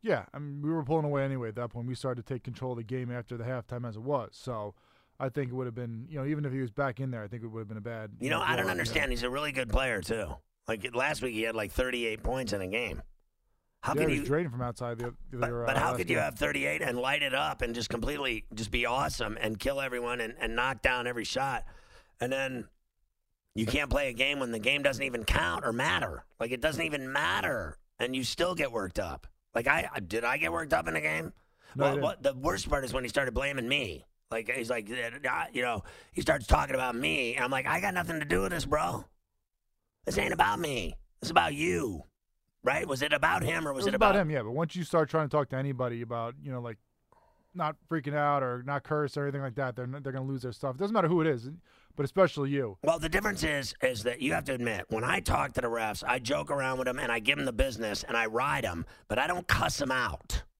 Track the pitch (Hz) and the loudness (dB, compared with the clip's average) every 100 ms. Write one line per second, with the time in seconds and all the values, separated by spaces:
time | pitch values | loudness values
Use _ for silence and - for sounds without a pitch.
0 | 220 143 - 139 147 143 147 165 131 160 | 2 2 0 -10 -8 -4 0 0 2 2
1 | 151 143 135 135 113 110 120 120 120 123 | 4 2 0 0 -4 -4 -6 -4 -6 -4
2 | 135 120 113 127 - 120 131 120 110 131 | -4 -4 -4 -6 -6 -6 -6 -6 -4 -4
3 | 123 123 117 120 117 127 - 123 120 107 | -4 -6 -8 -6 -4 -6 -6 -8 -6 -6
4 | 127 143 110 - - 117 104 - _ _ | -2 -2 -2 -10 -6 -4 -6 -10 _ _
5 | _ _ 135 135 131 127 123 117 120 113 | _ _ -4 -2 -4 -2 -4 -6 -8 -8
6 | 123 151 135 151 143 131 123 120 139 123 | -8 -6 -2 0 0 -2 -2 0 -2 0
7 | 135 120 104 117 113 110 107 110 107 113 | -4 -4 -8 -8 -8 -8 -8 -8 -8 -8
8 | 110 110 131 160 160 165 190 180 139 156 | -10 -6 -2 0 0 0 0 0 0 0
9 | 139 120 123 131 147 135 120 131 131 107 | 0 0 -2 -2 -2 -2 2 2 2 0
10 | - 113 90 69 _ _ - 113 123 120 | 0 -2 -2 -8 _ _ -4 -4 -2 0
11 | 139 151 127 110 113 113 104 - 127 123 | 2 0 -2 0 0 0 -2 0 0 2
12 | 113 110 - 131 123 101 92 107 117 67 | -2 -2 -2 -2 -2 -2 -2 -2 -2 -6
13 | - - _ _ _ _ _ _ - 139 | -10 -20 _ _ _ _ _ _ -2 2
14 | 156 135 - 147 175 123 123 117 120 117 | 2 2 0 0 0 -4 -4 -4 -6 -6
15 | 120 - - 123 123 120 120 135 147 123 | -8 -8 -12 -4 -2 0 0 2 2 0
16 | - 160 151 113 147 143 139 156 156 123 | 0 0 0 0 -2 0 0 0 -2 0
17 | 131 147 143 131 156 131 120 117 110 117 | 0 2 2 2 0 0 -2 -2 -2 -2
18 | 127 147 135 110 - 110 107 120 120 127 | -2 0 0 -2 -6 -6 -2 2 2 2
19 | 143 - 110 110 110 110 135 139 135 123 | 0 0 -4 -2 -2 0 -2 0 -2 -2
20 | 120 123 113 117 110 113 127 131 - 127 | -2 -2 -4 -2 -2 2 0 2 2 2
21 | 120 120 104 131 135 120 - - - - | 0 -2 -2 -2 0 -2 -6 -12 -20 -20
22 | _ _ 123 135 135 127 107 _ _ _ | _ _ -2 0 0 -4 -10 _ _ _
23 | _ _ _ _ _ - 110 135 143 139 | _ _ _ _ _ -2 0 2 2 2
24 | 139 117 135 143 127 113 110 143 135 127 | 0 2 2 2 0 0 2 4 2 2
25 | 135 120 107 - 170 170 143 117 147 180 | -2 -2 2 2 4 0 0 2 2 2
26 | 107 - - _ 117 123 151 139 233 147 | 0 -6 -12 _ -4 0 0 0 -2 -2
27 | 131 135 160 196 190 123 80 - _ _ | -2 0 2 2 0 -2 -4 -10 _ _
28 | 120 131 123 - 175 175 139 117 92 - | -2 0 -2 2 2 2 0 0 -2 -2
29 | 90 65 - _ _ 117 120 143 - - | -2 -4 -8 _ _ 0 4 2 2 -6
30 | 92 110 120 151 160 165 156 160 160 160 | -4 -2 0 0 0 -2 0 0 0 -2
31 | 151 156 165 - _ _ - 131 143 139 | -2 -2 -6 -12 _ _ -12 0 2 4
32 | 143 - 139 131 147 190 - 147 131 131 | 0 2 0 0 -2 -2 0 -2 0 -4
33 | 123 143 131 120 139 139 117 143 113 73 | 0 0 0 0 -2 -2 0 0 0 -6
34 | - _ _ 113 110 127 117 120 104 123 | -14 _ _ -4 -2 -4 0 -2 -2 -4
35 | 117 127 131 147 - - 123 110 - - | -4 -4 -2 -2 -2 -2 0 -2 -6 -18
36 | - - 143 160 - - 143 131 127 117 | -8 -4 2 0 4 4 4 0 0 0
37 | 147 156 120 127 - - - 330 196 185 | 0 0 0 0 0 0 0 0 0 -2
38 | 175 226 147 - 190 170 143 302 - 107 | -2 -2 2 2 2 -2 2 2 2 -2
39 | - _ _ _ _ _ _ _ _ _ | -8 _ _ _ _ _ _ _ _ _
40 | - 92 104 180 - - 151 127 85 - | -2 0 0 2 2 2 0 -2 -4 -8
41 | - _ - 165 170 143 165 175 131 85 | -14 _ 2 2 2 0 0 0 -2 -4
42 | - _ _ _ _ _ - 147 165 135 | -12 _ _ _ _ _ 0 0 0 0
43 | 147 147 156 - - 165 156 135 202 208 | 2 4 4 4 2 0 0 0 0 6
44 | 214 196 165 147 110 127 165 180 160 170 | 8 8 4 0 0 0 -2 -2 2 4
45 | 151 160 147 151 139 131 139 127 123 117 | 4 2 2 0 0 -2 -2 0 -2 -2
46 | 117 117 117 135 143 127 120 110 _ _ | -4 -4 -4 -6 -8 -6 -8 -12 _ _
47 | _ _ _ _ _ 180 156 156 _ 165 | _ _ _ _ _ -2 -2 -2 _ -2
48 | 143 147 147 143 131 123 131 143 - 151 | 0 2 4 4 2 -2 -4 -4 0 0
49 | 143 147 143 139 139 113 135 123 123 139 | 0 0 -2 -2 -4 -2 -4 -4 -6 -6
50 | 135 131 131 135 123 - 135 127 202 214 | -6 -4 -4 -4 -4 -4 -6 -2 0 4
51 | 170 175 160 127 120 165 - - _ - | 6 6 6 4 -2 -12 -18 -20 _ -2
52 | 143 - 185 - 139 143 120 95 - 160 | 0 6 6 6 0 2 0 0 2 2
53 | 156 190 214 196 156 147 127 - 131 120 | 2 2 2 2 2 0 -2 0 0 2
54 | 117 123 139 151 - 131 120 101 - 110 | -2 0 0 0 0 0 0 -2 -2 0
55 | 123 185 - - 143 - 120 117 110 101 | 2 2 2 2 2 0 0 0 -2 -2
56 | 127 120 117 147 147 143 131 131 127 127 | 0 0 2 0 0 0 0 0 0 0
57 | 120 117 107 143 139 113 135 110 110 98 | 0 2 2 2 0 2 2 2 -2 -2
58 | - 117 113 113 135 143 113 85 82 - | 0 0 2 2 2 2 0 -4 -6 -12
59 | _ 107 151 180 - - 165 - 139 127 | _ 0 2 0 2 4 4 0 0 2
60 | 120 - - - - | 0 -4 -4 -4 -4